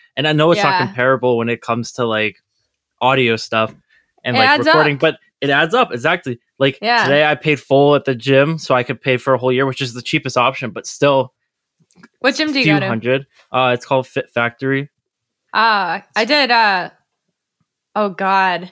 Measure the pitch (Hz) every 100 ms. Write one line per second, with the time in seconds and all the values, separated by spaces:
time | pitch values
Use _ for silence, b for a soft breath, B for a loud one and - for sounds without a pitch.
0 | b - 151 151 160 170 147 180 127 110
1 | 127 135 127 117 117 117 - 117 117 -
2 | 117 110 107 95 _ _ _ _ _ _
3 | 123 135 120 113 - 113 110 - _ _
4 | _ _ - 123 262 294 302 320 - 139
5 | 160 - _ _ 139 143 160 226 247 123
6 | 139 180 - 117 _ - 135 - 214 240
7 | 185 143 151 151 156 147 - 139 143 143
8 | 135 127 120 135 143 165 - 131 120 120
9 | 135 127 - 127 127 127 135 127 131 117
10 | 117 156 135 127 123 131 120 95 - -
11 | 143 135 127 _ _ _ _ _ _ _
12 | - _ 262 277 311 277 247 175 117 117
13 | 117 135 139 b b 127 127 123 - 135
14 | 127 - - - 117 - 135 135 143 _
15 | _ _ _ _ _ - 226 208 180 180
16 | - 208 220 294 262 240 220 190 165 -
17 | _ _ _ _ _ _ _ _ _ -
18 | 208 170 196 196 190 175 180